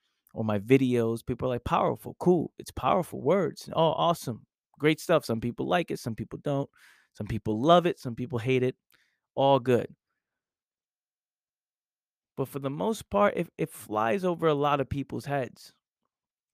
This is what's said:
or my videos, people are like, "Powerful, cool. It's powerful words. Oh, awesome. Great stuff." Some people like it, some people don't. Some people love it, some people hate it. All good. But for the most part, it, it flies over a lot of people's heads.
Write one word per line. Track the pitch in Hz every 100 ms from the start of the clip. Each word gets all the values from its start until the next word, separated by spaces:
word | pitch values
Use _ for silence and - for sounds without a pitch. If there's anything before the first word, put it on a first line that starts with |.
| _ _ _
or | -
my | 110 104
videos, | 107 135 131 120 113 117 -
people | 120 131
are | 120
like, |
"Powerful, | - 185 185 131 - -
cool. | 180 175 - -
It's | -
powerful | - 131 196 - -
words. | 123 190 147 - -
Oh, | - 160
awesome. | - 165 165 - 110 - _ _ _
Great | 151 156
stuff." | - 165
Some | - 113
people | 120 - 131
like | 175 -
it, | 147
some | 120 110
people | 107 -
don't. | - 139 139 _ - _ _
Some | - 107
people | 110 107 107
love | 147 175 170
it, | -
some | 131 117
people | 123 120
hate | 117 131
it. | 127 - _ _ _ _ _ -
All | 139 135
good. | 123 117 - - _ _ _ _ _ _ _ _ _ _ _ _ _ _ _ _ _ _ _ _ _ _ _ -
But | 131
for | 139
the | 139
most | 147 202 220 -
part, | 202 208 -
it, | 165 -
it | 160
flies | - - - 113 196 180
over | 170 165
a |
lot | 143 143 143
of | 127
people's | 143 135 120
heads. | 143 143 127 - - _ _ _ _ _ _ _ _